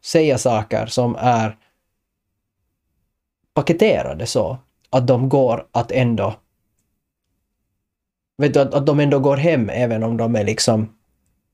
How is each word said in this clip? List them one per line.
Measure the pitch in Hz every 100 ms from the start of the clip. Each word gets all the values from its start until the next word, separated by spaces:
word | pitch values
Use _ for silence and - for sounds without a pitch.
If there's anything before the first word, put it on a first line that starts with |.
säga | - 165 156 127
saker | 123 113 104 110 110
som | - 120 117
är | 123 117 110 107 _ _ _ _ _ _ _ _ _ _ _ _ _ _ _ _ _ _ _
paketerade | - - 170 220 160 65 76 113
så | 127 92 127 _ _ _
att | 131 123
de | 123 135
går | 143 127 113 -
att | 117 120
ändå... | 131 123 110 98 - _ _ _ _ _ _ _ _ _ _ _ _ _ _ _ _ _ _ _ -
Vet | 143
du, | 143
att, | 131
att | 139 139
de | 147
ändå | 143 139
går | 139 139
hem | 165 151 107
även | - 123 110
om | 113 113
de | 117 117
är |
liksom | 101 110 - 110 107 - _ _ _ _ _